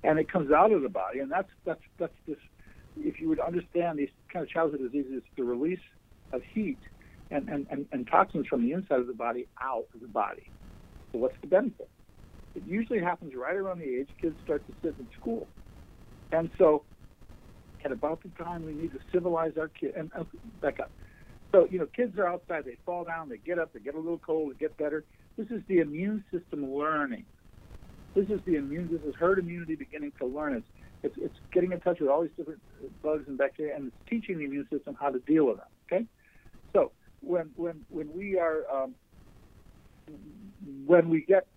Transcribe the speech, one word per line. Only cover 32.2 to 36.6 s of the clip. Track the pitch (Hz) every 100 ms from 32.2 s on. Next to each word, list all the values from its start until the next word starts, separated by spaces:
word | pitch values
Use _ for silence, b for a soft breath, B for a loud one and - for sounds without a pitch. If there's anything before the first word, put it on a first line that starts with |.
these | 165 -
different | 151 156 - - 131 -
bugs | 156 151 143
and | 131
bacteria, | 139 - 151 143
and | 131
it's | - -
teaching | 233 220 175
the | 143
immune | 139 -
system | 143 147 -
how | 143
to | 131
deal | - 160 139
with | 104
them, | - _ -
okay? | 180 233 _ b b b -